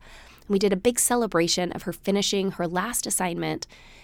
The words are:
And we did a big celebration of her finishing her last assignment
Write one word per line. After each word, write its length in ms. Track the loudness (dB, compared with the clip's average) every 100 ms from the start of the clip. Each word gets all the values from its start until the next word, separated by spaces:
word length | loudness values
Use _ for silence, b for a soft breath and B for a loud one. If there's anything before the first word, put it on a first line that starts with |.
| B B B B
And 80 | -2
we 120 | 2
did 120 | 2
a 40 | 2
big 220 | 2 2
celebration 760 | 2 2 2 2 2 2 -2
of 100 | -4
her 100 | -8
finishing 600 | -6 0 0 2 0 0
her 160 | -2 -2
last 380 | -2 -2 -4 -2
assignment 600 | -2 -2 -2 -4 -4 -8 B B B